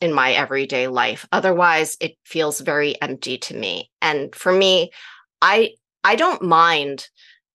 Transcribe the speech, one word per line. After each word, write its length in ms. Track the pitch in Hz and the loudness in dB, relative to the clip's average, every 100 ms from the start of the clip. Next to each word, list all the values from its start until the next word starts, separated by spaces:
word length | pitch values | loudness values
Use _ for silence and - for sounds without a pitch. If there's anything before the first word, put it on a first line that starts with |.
in 100 | 170 | -2
my 220 | 147 127 | 0 2
everyday 540 | 123 135 135 135 135 127 | 0 0 -4 -2 -2 -2
life. 400 | 127 117 110 - | -2 -2 -4 -4
Otherwise, 640 | 196 190 175 175 160 156 - | -2 0 2 4 2 0 -4
it 160 | 160 _ - | -10 _ -10
feels 340 | 160 151 147 | -4 -2 -2
very 400 | 135 147 147 - | -4 -2 -2 -2
empty 360 | 139 135 - 127 | -6 -6 -8 -10
to 180 | - 113 | -10 -8
me. 340 | 98 87 - - | -8 -8 -10 -6
And 320 | 165 147 143 - | -2 -2 -6 -6
for 160 | 185 | 0
me, 400 | 185 190 185 170 - - - _ - | 2 4 2 0 -8 -20 -20 _ 0
I, 340 | 170 220 226 - _ _ | 2 4 0 -2 _ _
I 120 | - - | 0 2
don't 260 | 339 311 | 0 0
mind, 640 | 180 165 170 160 143 139 - _ - _ _ | 2 4 6 4 -2 -8 -14 _ -20 _ _